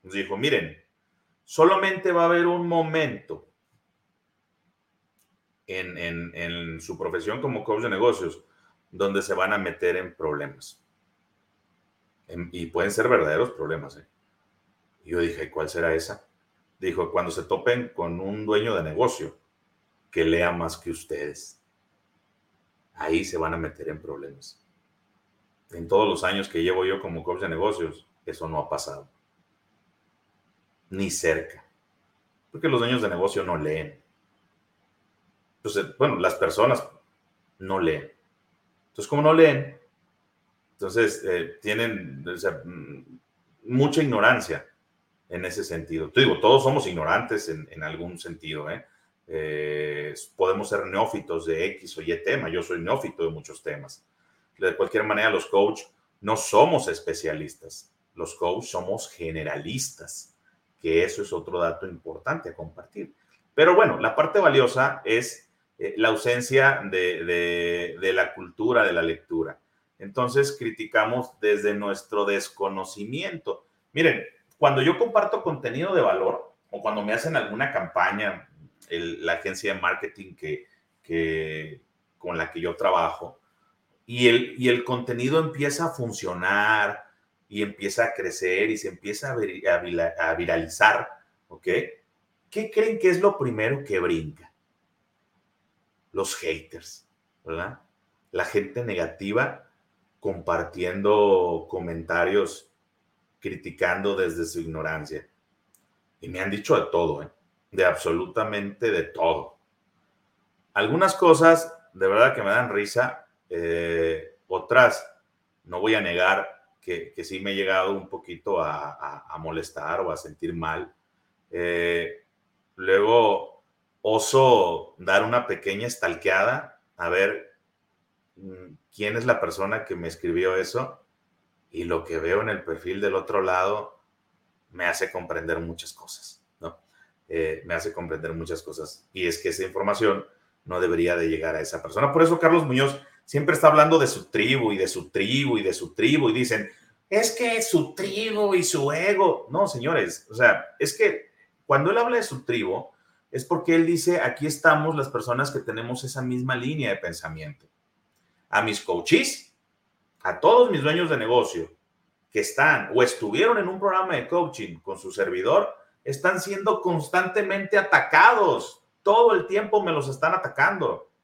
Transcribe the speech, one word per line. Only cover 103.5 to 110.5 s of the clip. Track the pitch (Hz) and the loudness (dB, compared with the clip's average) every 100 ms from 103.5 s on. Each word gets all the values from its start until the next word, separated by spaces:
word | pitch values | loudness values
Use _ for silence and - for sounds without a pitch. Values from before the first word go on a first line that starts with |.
| 90 90 82 90 92 101 95 | -10 -14 -2 -2 0 -2 0
desde | 90 82 82 | -2 -2 -6
su | 85 | -6
ignorancia. | 82 80 78 80 76 78 - _ _ _ _ _ _ _ _ _ | -8 -6 -6 -6 -8 -12 -14 _ _ _ _ _ _ _ _ _
Y | - | -12
me | 90 | -6
han | 98 | -4
dicho | 98 - 120 | -4 2 2
de | - | 4
todo, | 87 82 73 | 0 0 -4
¿eh? | 73 _ _ _ _ | -10 _ _ _ _
De | 95 90 | 2 2
absolutamente | - 87 85 92 - 107 104 101 101 117 | 2 -2 -2 -2 -4 -4 -4 -8 -4 0
de | 90 | 0
todo. | 82 - 82 78 - _ _ _ _ _ _ _ _ _ _ | -2 0 0 0 -6 _ _ _ _ _ _ _ _ _ _